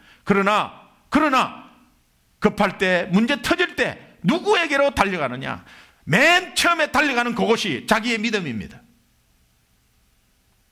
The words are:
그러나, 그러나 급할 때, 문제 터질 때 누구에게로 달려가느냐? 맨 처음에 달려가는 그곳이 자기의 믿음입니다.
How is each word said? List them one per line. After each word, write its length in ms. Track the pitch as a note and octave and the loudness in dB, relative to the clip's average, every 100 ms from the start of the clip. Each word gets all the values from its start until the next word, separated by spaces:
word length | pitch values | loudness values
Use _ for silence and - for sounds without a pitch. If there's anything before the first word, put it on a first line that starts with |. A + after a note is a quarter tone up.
| - - - | -20 -8 -2
그러나, 640 | G3 G3 G#3 C3 - - _ _ | 0 2 2 0 -8 -20 _ _
그러나 600 | C#4+ D4+ C4 F#3 - - - _ _ _ _ _ _ | 0 2 2 0 -4 -20 -20 _ _ _ _ _ _
급할 400 | G#3 G3+ G3+ F#3+ | -2 0 -2 0
때, 300 | F#3+ F3+ F3 | 0 0 0
문제 300 | F3 A#3 C#4 | 0 2 0
터질 340 | - E4+ F4+ - | -2 0 -2 -2
때 280 | G#3+ - - - | -4 -4 -14 -6
누구에게로 680 | E3 E4 F#4+ G4+ E4 - C#4 | -2 0 2 0 2 2 2
달려가느냐? 760 | - G3+ F3+ C3+ B2 C3+ A#2+ - - - _ - | 2 0 0 -4 -6 -8 -10 -14 -20 -20 _ -2
맨 500 | F3 D4+ F4 F4+ - | 2 4 4 0 -2
처음에 360 | E4 E4+ D4+ | 0 0 0
달려가는 440 | B3+ D4+ A#3+ A#3+ A#3+ | 0 0 0 -2 -2
그곳이 520 | G3 A3+ G#3+ B2 - | 0 0 -2 -6 -2
자기의 320 | A3 A3 A3+ | -2 0 -4
믿음입니다. 640 | A3+ G#3 E3 A2 E2+ - - _ _ _ _ _ _ _ _ _ _ _ _ _ _ _ _ _ _ | -2 -4 -6 -8 -10 -16 -20 _ _ _ _ _ _ _ _ _ _ _ _ _ _ _ _ _ _